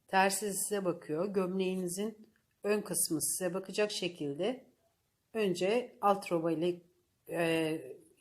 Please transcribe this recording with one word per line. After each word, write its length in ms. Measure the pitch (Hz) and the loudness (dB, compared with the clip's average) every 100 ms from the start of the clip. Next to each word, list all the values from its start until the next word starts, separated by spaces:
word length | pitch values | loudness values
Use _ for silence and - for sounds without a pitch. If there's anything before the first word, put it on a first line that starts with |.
| - | 0
tersi 460 | 190 196 196 208 | 4 4 2 -4
size 320 | 185 - 202 185 | -4 -2 0 0
bakıyor. 400 | 156 - 151 202 | -2 -2 -2 0
Gömleğinizin 1040 | 196 180 190 185 185 180 175 214 214 - _ _ _ | 0 0 0 0 0 -2 -4 -6 -8 -20 _ _ _
ön 180 | 202 208 | 0 0
kısmı 400 | - 175 - 165 | 0 -2 0 0
size 320 | - - 180 | -2 -2 -2
bakacak 380 | 185 190 196 208 | -2 -4 0 0
şekilde 840 | - 175 175 147 143 190 254 - _ _ _ _ _ _ 226 | 0 -4 -4 -4 -2 -2 -2 -10 _ _ _ _ _ _ -2
önce 640 | 202 175 185 233 247 - | 0 2 2 2 0 0
alt 300 | 202 196 - | 2 2 2
roba 200 | 170 170 | 0 0
ile, 300 | 156 175 175 - _ _ _ - | 0 0 -2 -8 _ _ _ -8
e, 520 | 165 165 165 160 156 - - - _ | -2 2 2 2 -2 -6 -16 -20 _